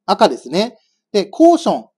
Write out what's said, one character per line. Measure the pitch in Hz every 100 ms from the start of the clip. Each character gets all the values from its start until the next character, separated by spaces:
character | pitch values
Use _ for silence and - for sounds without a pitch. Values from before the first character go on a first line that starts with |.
| -
赤 | 196 202
で | 120
す | 123
ね。 | 165 233 - _ _ _
で、 | 208 190
コ | - 330
ー | 330
シ | 220
ョ | 139
ン | -